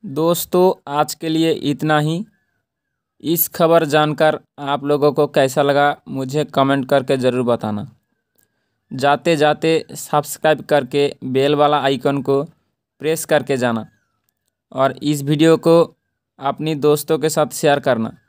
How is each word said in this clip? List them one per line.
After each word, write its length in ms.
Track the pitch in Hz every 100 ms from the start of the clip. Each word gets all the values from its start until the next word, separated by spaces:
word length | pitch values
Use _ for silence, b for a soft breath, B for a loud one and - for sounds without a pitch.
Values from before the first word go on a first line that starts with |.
दोस्तों, 680 | 202 139 165 170 - 180 185 - -
आज 240 | 147 151
के 140 | - 160
लिए 220 | 160 165
इतना 460 | 156 - 139 156 151
ही। 260 | 151 165 220 _ _ _ _ _ _ _ _ _
इस 240 | 139 170 -
खबर 360 | - 165 165
जानकर 540 | 160 151 151 151 156 156 _ -
आप 240 | 143 143
लोगों 260 | 139 147 147
को 140 | 135 147
कैसा 340 | 151 135 139
लगा 220 | 143 139 143 - -
मुझे 360 | 135 131 147 147
कमेंट 420 | - 135 139 127
करके 280 | 139 131 135
ज़रूर 280 | 127 127
बताना। 420 | 120 117 110 104 139 _ _ _ _ _ _ _ _ _ _
जाते 440 | 131 139 143 - 160
जाते 480 | 147 151 160 160 -
सब्सक्राइब 680 | - - 147 147 - 156 151
करके 420 | - 147 127 143 143 - 131
बेल 280 | 127 139
वाला 260 | 147 147 147
आइकन 400 | 135 139 143 139
को 200 | 127 139 165 _ _ _ _ _
प्रेस 240 | 143 160
करके 320 | - 151 127 135
जाना 300 | 123 113 107 _ _ _ _ _ _ _ _
और 240 | 127 135 127
इस 180 | 147 147
वीडियो 340 | 139 151 165 160
को 200 | 165 165 165 _ _ _ _ _
अपनी 360 | 135 - 151 156
दोस्तों 420 | 147 147 - 156
के 100 | 156
साथ 260 | 156 147
शेयर 260 | - 156 143
करना। 360 | 139 117 113 -